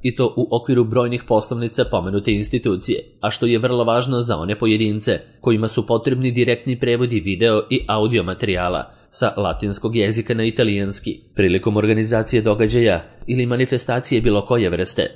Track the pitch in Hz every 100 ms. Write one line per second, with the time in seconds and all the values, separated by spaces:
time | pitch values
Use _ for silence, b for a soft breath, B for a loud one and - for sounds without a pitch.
0 | 127 120 123 - 113 117 - 123 110 120
1 | 120 120 - 110 - 117 117 - 117 95
2 | 90 101 101 104 104 131 117 92 - 80
3 | - _ 107 - 120 113 123 123 117 117
4 | 127 123 120 85 85 107 117 110 110 107
5 | 120 90 B B - 110 110 - 110 117
6 | 143 127 127 120 120 120 135 123 120 120
7 | 123 113 90 90 113 107 - - - 107
8 | 107 117 87 92 104 90 90 85 - b
9 | b - 113 - 95 82 104 98 110 117
10 | 101 110 107 113 113 113 113 101 98 101
11 | - - _ - 95 92 113 104 107 110
12 | 110 113 107 120 110 104 110 120 113 87
13 | - - - 123 120 123 131 123 - 120
14 | - 120 113 104 - 120 95 87 92 -
15 | -